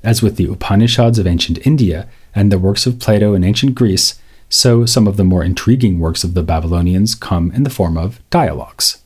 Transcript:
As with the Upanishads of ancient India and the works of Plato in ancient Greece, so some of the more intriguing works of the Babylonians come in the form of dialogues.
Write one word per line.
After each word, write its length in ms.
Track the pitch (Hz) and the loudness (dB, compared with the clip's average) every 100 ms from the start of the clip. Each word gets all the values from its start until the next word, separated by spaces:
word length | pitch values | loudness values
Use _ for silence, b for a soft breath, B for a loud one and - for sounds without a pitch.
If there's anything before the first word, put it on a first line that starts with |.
As 180 | 113 113 | 0 0
with 140 | 110 - | 0 0
the 160 | 87 | -4
Upanishads 640 | 95 - 101 117 - 117 113 | -4 0 2 2 2 2 2
of 80 | 90 | 0
ancient 400 | 85 - 85 135 | 0 -2 -2 0
India 420 | 151 101 80 - b b 101 | 2 0 -2 -10 b b 0
and 160 | 101 | 2
the 80 | 98 | 2
works 260 | 95 101 127 | 0 0 -4
of 140 | 123 | -2
Plato 340 | - 107 104 | 0 2 2
in 100 | 101 | 2
ancient 300 | 90 113 139 | 0 0 0
Greece, 420 | 131 120 92 - - b b b | 0 0 2 -2 -6 b b b
so 360 | - 127 117 117 | 0 2 2 2
some 220 | 127 104 | 2 2
of 100 | 101 | 2
the 60 | |
more 200 | 95 90 | 2 2
intriguing 560 | 82 90 - 131 117 87 | 0 -2 0 2 2 0
works 240 | 82 80 | -2 -4
of 100 | 87 | -4
the 100 | 87 | -4
Babylonians 720 | 80 80 82 85 87 92 107 - | -2 -2 -2 0 0 2 0 -4
come 360 | - 90 85 | -4 -2 -2
in 120 | 104 | -2
the 80 | 139 | -4
form 260 | - 87 80 | -2 -2 -2
of 220 | 92 - _ | -6 -8 _
dialogues. 720 | 175 117 71 - - - - | -2 0 -4 -12 -6 -6 -6